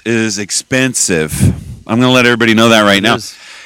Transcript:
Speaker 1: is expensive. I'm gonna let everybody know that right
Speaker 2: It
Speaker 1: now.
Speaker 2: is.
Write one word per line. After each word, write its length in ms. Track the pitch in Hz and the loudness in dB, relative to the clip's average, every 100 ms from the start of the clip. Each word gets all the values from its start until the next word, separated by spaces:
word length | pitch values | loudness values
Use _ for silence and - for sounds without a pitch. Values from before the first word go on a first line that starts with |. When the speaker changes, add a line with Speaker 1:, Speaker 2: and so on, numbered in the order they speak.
| 113 | -4
Speaker 1:
is 320 | 117 110 98 | -2 -2 -6
expensive. 960 | 101 - - 131 131 117 - 85 78 - - - - - - | -8 -8 -4 -2 -2 -2 -2 -2 -2 -2 -2 -2 -10 -18 -6
I'm 120 | 113 | 0
gonna 120 | 127 | 2
let 140 | 127 120 | 2 2
everybody 280 | 120 117 | 2 2
know 160 | 110 117 | 4 4
that 120 | 113 | 4
right 160 | 104 98 | 4 2
Speaker 2:
It 60 | |
Speaker 1:
now. 120 | 107 110 | 2 -2
Speaker 2:
is. 200 | - - - - | -4 -18 -20 -20